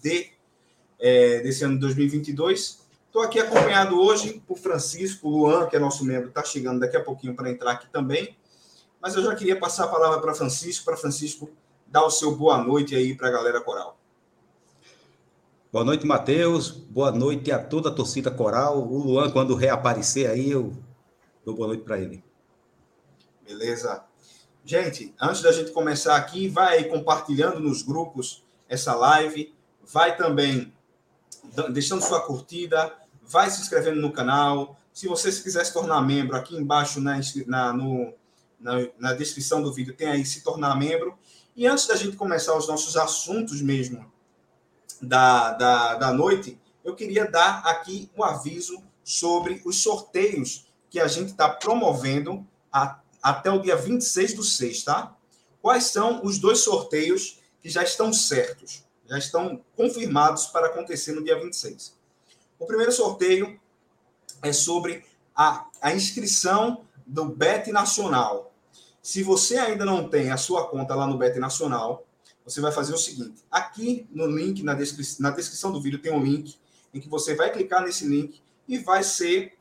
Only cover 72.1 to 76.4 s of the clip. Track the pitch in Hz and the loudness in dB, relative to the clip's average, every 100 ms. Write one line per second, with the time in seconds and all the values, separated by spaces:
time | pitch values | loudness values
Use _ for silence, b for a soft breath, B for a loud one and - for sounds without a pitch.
72.1 | _ b _ - - 147 151 139 160 - | _ b _ -12 -4 -2 0 -2 -2 -4
73.1 | 131 113 - _ 175 202 - 233 247 - | -6 -12 -16 _ -4 -4 -6 -4 -4 -6
74.1 | 151 160 151 185 196 147 139 143 - 135 | -6 -4 -2 -4 -4 -2 -2 -4 -6 -10
75.1 | - 143 143 175 - 196 156 139 143 165 | -4 -4 -4 -8 -6 -6 -6 -6 -6 -2
76.1 | 151 135 147 | 0 0 -2